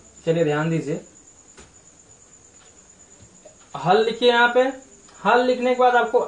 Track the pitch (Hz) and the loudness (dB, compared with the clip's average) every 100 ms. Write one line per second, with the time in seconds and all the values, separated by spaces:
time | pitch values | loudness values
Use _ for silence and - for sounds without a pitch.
0 | - - 165 165 151 147 160 160 135 185 | -20 -12 -4 -2 0 -2 -2 -4 -6 -10
1 | - - - - - - - - _ _ | -12 -20 -20 -20 -20 -20 -20 -20 _ _
2 | _ - _ - - - - - - - | _ -20 _ -20 -20 -20 -20 -20 -20 -20
3 | - - - - - _ - - 165 214 | -20 -20 -20 -20 -20 _ -20 -8 0 0
4 | 226 - 247 233 240 247 262 269 - - | 0 0 2 2 2 2 0 -4 -18 -20
5 | - - 202 247 254 247 247 240 247 247 | -20 -8 0 2 2 0 -2 2 2 2
6 | 220 240 | 0 -2